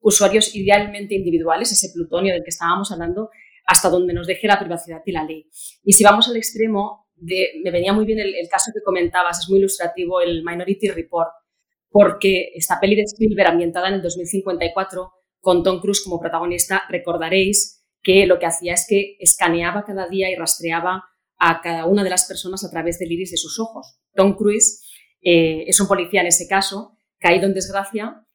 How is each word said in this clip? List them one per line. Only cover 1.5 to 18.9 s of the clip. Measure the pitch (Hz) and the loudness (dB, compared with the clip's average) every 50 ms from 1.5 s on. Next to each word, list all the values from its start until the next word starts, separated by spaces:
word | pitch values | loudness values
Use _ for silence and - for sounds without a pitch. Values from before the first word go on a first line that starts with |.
| 160 - 240 233 | 0 0 0 0
ese | 208 - - - - | 0 0 -2 -2 -6
plutonio | 170 165 - 165 175 190 190 180 | -8 -6 -4 -2 0 0 0 -2
del | 175 - | -2 -6
que | 175 | -8
estábamos | 165 - 170 170 180 190 202 - | -8 -4 0 0 0 0 -2 -6
hablando, | 202 165 170 170 180 202 220 220 _ _ - _ _ _ _ | -6 -6 -6 -6 -4 -6 -8 -10 _ _ -20 _ _ _ _
hasta | - 180 - - 185 | 2 2 4 4 4
donde | 165 180 180 175 170 | 2 2 0 0 -2
nos | 175 175 | -4 -4
deje | 170 185 - - | -4 -6 -2 2
la | 214 202 - | 2 2 2
privacidad | 202 165 170 165 - 170 165 160 - | 2 -6 -8 -10 -10 -14 -16 -10 -8
y | 202 180 | -6 -6
la | 160 156 | -6 -6
ley. | 156 160 156 _ _ _ - - - - _ | -8 -10 -14 _ _ _ -20 -20 -20 -20 _
Y | _ 196 196 | _ 4 4
si | - 208 | 8 8
vamos | 208 202 214 233 | 8 8 6 2
al | 240 240 | 2 0
extremo, | 226 226 - - 220 220 220 214 202 202 208 208 _ _ _ _ | -4 -6 -6 -2 -2 -2 0 0 -2 -4 -4 -8 _ _ _ _
de, | _ 170 165 185 185 185 - - 311 349 | _ -8 -6 -2 -2 -2 -2 -4 -6 -6
me | 185 | -2
venía | 175 175 175 196 202 | -2 0 2 2 2
muy | 214 220 | 2 2
bien | 220 220 220 | 0 0 -2
el, | 202 196 - | -2 -4 -4
el | - 165 170 | -6 -6 -4
caso | 196 180 - - 220 | -2 -2 -2 -2 -4
que | 214 208 | -4 -4
comentabas, | 196 185 180 175 170 180 180 175 175 170 175 | -2 0 0 0 0 0 0 0 0 -2 -4
es | 180 175 | -2 2
muy | 196 196 | 4 4
ilustrativo, | 196 190 - - 175 170 170 180 180 170 185 180 | 4 2 0 -4 -6 -6 -4 -6 -6 -2 0 0
el | 175 175 170 165 160 | 0 0 -2 -4 -4
Minority | 170 170 175 180 185 202 - 220 196 | -6 -6 -6 -4 -4 -2 -2 -2 -4
Report, | - 165 165 _ - 170 165 - - _ _ _ _ _ _ _ _ _ _ _ | -4 -4 -10 _ -4 -4 -4 -4 -6 _ _ _ _ _ _ _ _ _ _ _
porque | - 208 202 190 - - - 196 190 180 - - - | 6 6 6 6 4 0 0 2 2 2 -2 -6 -6
esta | 165 - - 175 - | -8 -4 -2 -2 0
peli | 196 196 214 | 2 2 2
de | 208 208 | 2 0
Spielberg, | 214 - - 220 214 180 190 190 | -2 -2 0 0 0 2 4 2
ambientada | 170 165 170 175 170 170 180 180 | 4 4 2 0 0 -2 -2 -2
en | 190 196 | -2 -2
el | 196 | -2
dos | 170 170 - | -4 -6 -6
mil | 185 175 | -8 -10
cincuenta | 170 - 190 190 196 180 165 170 | -6 -6 -6 -4 -4 -4 -4 -4
y | 165 - | -4 -2
cuatro, | 190 190 - 185 185 185 185 _ _ _ _ _ _ | -4 -6 -4 -8 -12 -12 -12 _ _ _ _ _ _
con | _ 190 180 175 165 | _ 2 2 4 4
Tom | 190 185 175 | 2 0 0
Cruise | 185 196 196 - - | -2 -2 -2 -2 -4
como | 190 175 170 | -6 -8 -6
protagonista, | 165 170 165 165 170 175 175 175 - - 190 185 - - | -6 -4 -4 -4 -4 -4 -2 -4 -2 0 0 -2 -2 -2
recordaréis | - 180 175 175 165 165 165 160 180 196 190 196 208 - - - - _ _ _ _ _ _ | -6 0 0 0 0 0 -2 0 2 2 2 4 2 0 -2 -2 -8 _ _ _ _ _ _
que | - 185 196 202 | 4 6 6 6
lo | 185 180 | 6 4
que | 175 170 | 2 2
hacía | 165 165 - 175 175 175 | -2 -4 -4 -4 -2 -2
es | 180 - | -2 0
que | - | 2